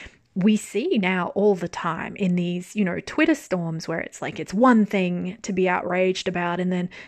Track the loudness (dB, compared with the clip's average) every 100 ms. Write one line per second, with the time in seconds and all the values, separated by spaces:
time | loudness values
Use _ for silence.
0 | -18 -20 _ 2 2 2 0 -4 0 2
1 | 2 0 -2 2 2 2 -2 -4 -4 -4
2 | -6 -2 0 2 0 -4 -4 -2 -2 -2
3 | -4 2 2 2 -2 -4 -2 -6 -6 -6
4 | -6 -8 -8 -8 -4 4 6 6 4 2
5 | 0 -2 -6 -8 -4 0 2 0 0 0
6 | 0 0 -4 -2 -2 -2 -2 -2 -4 -8